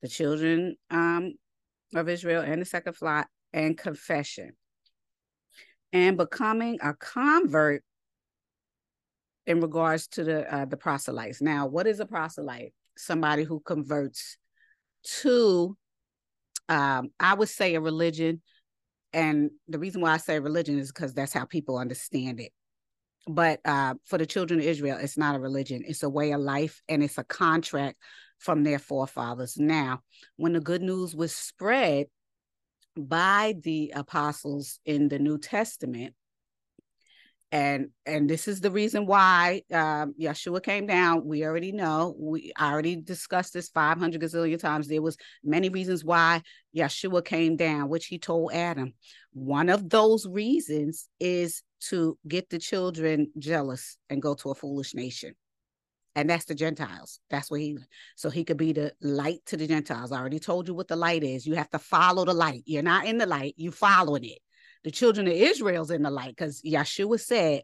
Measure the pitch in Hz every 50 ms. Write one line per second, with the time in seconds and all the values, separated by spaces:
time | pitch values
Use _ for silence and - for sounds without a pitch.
0 | - 123 - - - 143 151 151 160 165 165 165 180 180 - - _ _ 165 170
1 | 170 170 170 170 180 185 - - _ _ _ _ _ _ _ _ _ _ - 165
2 | 165 170 175 175 180 175 165 170 147 143 156 170 185 - - 175 - 180 170 -
3 | 165 160 151 151 147 - _ _ _ _ - 156 156 156 151 - - 180 147 -
4 | - - 165 147 143 - - - - - - _ _ _ _ _ _ _ _ _
5 | _ _ _ _ _ _ _ _ _ _ _ - - _ _ _ _ _ 185 180
6 | 180 190 190 175 170 - - - 233 214 220 226 233 233 233 - - 147 - -
7 | - - - 247 262 294 311 339 370 151 143 156 151 147 143 - - _ _ _
8 | _ _ _ _ _ _ _ _ _ _ _ _ _ _ _ _ _ _ _ _
9 | _ _ _ _ _ _ _ _ _ - 170 170 165 156 151 165 165 160 160 160
10 | - - - 170 160 160 156 151 - - 143 139 139 131 139 139 - 160 143 139
11 | - 135 123 120 113 104 120 - 143 156 151 143 143 131 139 170 190 220 208 202
12 | 202 - 214 165 156 160 - - 147 135 123 120 120 - - _ _ _ _ -
13 | - - 170 165 156 151 147 147 156 151 165 151 - - 170 151 143 139 151 147
14 | 139 135 - - - - - - _ _ _ _ _ _ _ _ _ _ _ _
15 | _ - - - - 269 247 240 233 202 185 175 170 185 202 - _ _ _ _
16 | _ _ _ _ _ _ _ _ _ _ _ - - - 160 147 143 139 135 127
17 | 127 147 - - 165 185 202 202 220 - - - 202 180 165 160 156 160 156 160
18 | 170 170 156 160 165 165 165 165 - _ _ _ _ _ _ _ _ _ _ _
19 | _ _ - 165 160 156 151 147 147 147 147 - _ - 160 147 175 190 180 180
20 | 170 160 156 160 - - 156 151 139 151 151 170 156 147 143 143 135 135 - -
21 | 151 131 123 139 135 - - 131 127 - - 160 143 - 127 123 123 120 123 -
22 | - - - 131 127 131 120 117 113 - - _ _ _ _ _ _ _ _ _
23 | _ _ _ _ _ 165 156 170 165 160 156 - - 151 143 139 139 131 127 -
24 | - - 196 165 160 156 - 202 180 160 175 160 143 165 160 143 143 139 131 -
25 | 143 139 - 151 156 147 143 131 131 135 135 139 135 - 127 120 - 165 151 -
26 | 160 143 139 147 151 151 143 143 139 143 139 143 156 156 - - _ - 160 147
27 | 147 147 - - 117 - - - 180 165 160 160 160 - - 139 139 135 - _
28 | - - - - - _ _ _ - 185 160 147 147 151 143 135 - - 143 135
29 | 135 131 - 127 120 120 120 123 127 123 - 147 147 151 160 156 139 127 127 127
30 | - _ _ - - _ _ - 160 165 170 165 147 160 175 175 185 185 185 185
31 | 185 170 165 151 170 160 - - - - - _ 180 208 247 269 240 165 143 139
32 | 143 - _ _ _ _ _ _ _ _ _ _ _ _ _ _ _ _ _ 165
33 | 139 131 165 165 180 190 196 202 214 214 208 165 - 170 160 156 151 147 - 143
34 | 139 - - 151 147 147 147 - - 143 143 143 139 - - - _ 156 147 143
35 | 147 143 143 139 143 151 151 147 - - - 208 226 - - - 160 131 120 117
36 | 123 - - _ _ _ _ _ _ _ _ _ _ _ _ _ _ _ _ _
37 | _ _ _ _ _ _ _ _ _ _ 151 147 143 143 143 131 139 - - _
38 | _ 143 151 151 147 143 160 156 - 208 202 190 180 202 185 208 208 226 - 208
39 | 208 190 196 196 190 185 180 175 175 175 185 214 - _ 180 165 156 156 151 151
40 | 151 143 - 160 160 147 151 - - 175 175 185 185 202 202 202 202 202 185 180
41 | 180 170 165 165 - 151 156 147 156 156 160 170 175 190 202 208 185 160 156 160
42 | 170 180 - 147 151 156 160 151 - - - - 156 143 147 156 156 170 180 165
43 | 160 190 180 - - - 185 180 180 - - 175 165 - - 165 151 151 160 170
44 | 175 165 165 156 165 160 165 170 170 160 165 170 - 156 151 151 147 139 156 156
45 | 156 160 147 - - - - _ - 147 151 175 190 185 185 185 - 185 185 165
46 | 156 160 170 170 165 165 170 165 165 - - - _ _ - 160 151 143 - -
47 | - 185 185 175 165 - 165 160 165 160 160 147 170 160 151 147 143 139 160 165
48 | - - 180 160 - - 165 170 165 - - 170 170 170 165 139 127 127 113 _
49 | _ - - - - _ - 131 131 135 139 143 165 180 180 208 196 160 - 220
50 | 214 220 220 214 214 185 180 208 214 240 285 330 - - 151 151 147 151 160 -
51 | - - _ _ 175 180 180 175 175 165 - - - _ _ _ - - 190 180
52 | 165 160 - - - 147 165 180 180 - - 165 - - 214 190 180 180 165 160
53 | 160 156 156 151 147 151 - 151 139 151 165 151 139 135 127 131 - - - -
54 | _ - 139 139 147 147 143 - - 139 139 - - 139 143 139 135 - - 123
55 | 127 127 - - - 165 - _ _ _ _ _ _ _ _ _ _ _ _ _
56 | _ _ _ 147 147 160 170 165 - - 156 131 160 160 156 - 147 101 90 87
57 | - - - - _ _ 139 143 - - 151 147 151 147 147 127 - _ _ -
58 | - - _ - - 156 131 170 160 170 160 143 160 160 151 156 147 147 - _
59 | - 143 139 143 139 156 175 151 - - - 151 156 151 160 156 147 - 143 117
60 | 120 120 135 127 131 131 151 156 - - 170 180 170 180 175 170 185 - 165 170
61 | 170 170 170 165 147 131 131 131 120 156 160 151 151 - - 151 - - 185 165
62 | 180 180 180 190 180 180 175 165 165 156 131 120 - - 156 143 156 175 180 196
63 | - 220 226 240 220 180 156 139 135 143 - 160 160 170 - - 214 196 196 185
64 | 180 151 147 135 120 110 - - _ _ _ _ _ - _ _ - 160 151 -
65 | 247 233 208 208 196 180 170 175 226 330 453 269 226 196 175 165 160 147 170 -
66 | 147 139 143 135 127 131 117 - 170 147 135 - - 156 156 143 147 - - -
67 | 196 208 233 220 - - 240 220 170 156 147 123